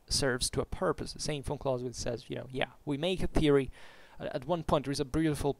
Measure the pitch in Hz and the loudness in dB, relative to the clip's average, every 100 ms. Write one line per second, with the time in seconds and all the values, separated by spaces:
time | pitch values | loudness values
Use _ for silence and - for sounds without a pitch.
0 | - - 139 123 - 135 123 - 185 139 | -4 0 2 2 0 -2 -2 0 0 0
1 | 110 - - 147 131 143 139 127 123 120 | -4 -6 -4 -4 -4 -4 -2 -2 -4 -4
2 | - 120 - 127 123 131 - - - 139 | -4 -6 -6 -10 -6 -4 -4 -6 -6 -2
3 | 175 185 175 - 151 139 127 - - - | 0 0 2 4 6 6 4 -8 -18 -18
4 | - - - 147 135 175 - 160 127 139 | -20 -10 -6 -6 -2 -2 2 2 2 -4
5 | 135 160 160 143 143 | -2 2 2 2 0